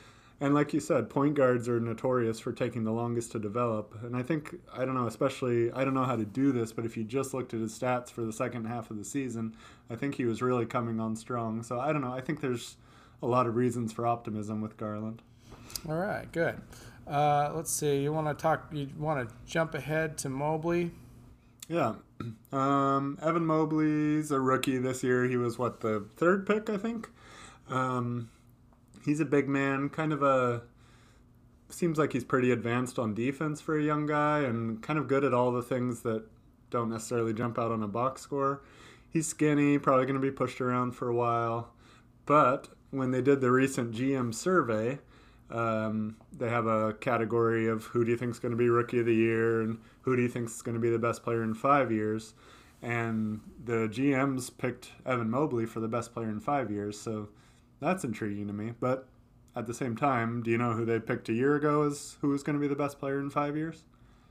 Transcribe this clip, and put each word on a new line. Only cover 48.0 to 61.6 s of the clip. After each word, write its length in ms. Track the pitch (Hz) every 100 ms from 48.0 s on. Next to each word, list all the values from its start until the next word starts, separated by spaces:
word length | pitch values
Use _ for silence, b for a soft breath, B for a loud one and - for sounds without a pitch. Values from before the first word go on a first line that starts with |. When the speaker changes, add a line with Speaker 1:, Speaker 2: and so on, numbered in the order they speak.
Speaker 1:
do 80 | 117
you 60 | 117
think's 220 | 123 117
gonna 180 | 120 117
be 120 | 120
rookie 300 | 120 117 123
of 60 | 117
the 100 | 113
year 460 | 113 113 113 113
and 180 | 110 117 B B
who 140 | 131 123
do 60 |
you 60 | 123
think's 340 | 123 117 -
gonna 180 | 123 117
be 100 | 117
the 100 | 113
best 240 | 117 110
player 200 | - 117
in 100 | 110
five 380 | 110 139 143 120
years. 420 | 110 107 110 - - B B B B
And 580 | 117 117 117 110 107 107 - -
the 240 | 120 113 110
G 260 | 107 143
Ms 360 | 131 139 131 123
picked 420 | - 127 120 - - -
Evan 240 | 123 110
Mobley 360 | 123 151 117 113
for 140 | -
the 80 | 113
best 260 | 117 113
player 160 | 120 113
in 120 | 104
five 280 | - 143 110
years. 300 | 104 104 104
So 300 | 117 107 104 b b b b -
that's 240 | 147 190
intriguing 440 | 131 104 107 104 104
to 60 |
me. 200 | 101 110 117
But 280 | 127 131 - - - - - 123
at 120 | 110
the 60 |
same 220 | 117 135 113
time, 480 | 147 123 113 120
do 80 | 113
you 60 | 113
know 160 | 120
who 100 | 113
they 160 | 113 113
picked 300 | 110 123 -
a 40 |
year 220 | 113 135
ago 280 | 147